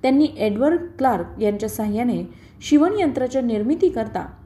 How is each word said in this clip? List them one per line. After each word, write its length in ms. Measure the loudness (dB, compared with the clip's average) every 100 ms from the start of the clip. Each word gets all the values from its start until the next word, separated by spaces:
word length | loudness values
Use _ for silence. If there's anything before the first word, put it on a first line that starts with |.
त्यांनी 260 | 4 4 2 0
एडवर्ड 420 | -2 2 2 0 -2 -2
क्लार्क 440 | 0 0 -4 -2
यांच्या 260 | -2 -2 -6
साहाय्याने 640 | -4 -4 -2 -2 -2 -6 -14 -20 -18
शिवणयंत्राच्या 800 | 2 4 4 2 0 0 -2 0
निर्मितीकरता 880 | 0 0 0 2 2 0 -4 -6 -10 -16